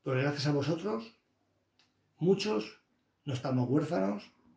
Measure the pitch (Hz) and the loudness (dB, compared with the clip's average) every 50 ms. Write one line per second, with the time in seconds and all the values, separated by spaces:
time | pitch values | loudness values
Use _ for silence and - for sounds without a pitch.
0 | - 143 131 127 135 147 147 139 127 151 147 143 - 143 170 165 180 208 220 226 | -4 -2 0 0 2 0 0 0 0 2 2 2 2 0 -2 -2 -2 -4 -4 -4
1 | 226 - - _ _ _ _ _ _ _ _ _ _ _ _ _ _ _ _ _ | -6 -10 -16 _ _ _ _ _ _ _ _ _ _ _ _ _ _ _ _ _
2 | _ _ _ - 156 175 196 196 - 214 214 214 - - - - _ _ _ _ | _ _ _ 0 2 4 4 4 2 0 0 -2 -2 -6 -10 -20 _ _ _ _
3 | _ _ _ _ - 147 131 123 - 143 127 127 123 117 131 156 156 151 170 190 | _ _ _ _ -8 -6 -6 -4 -2 0 0 2 2 2 2 2 2 0 0 0
4 | 190 202 214 202 - - _ _ _ - _ | 0 0 -2 -4 -8 -14 _ _ _ -20 _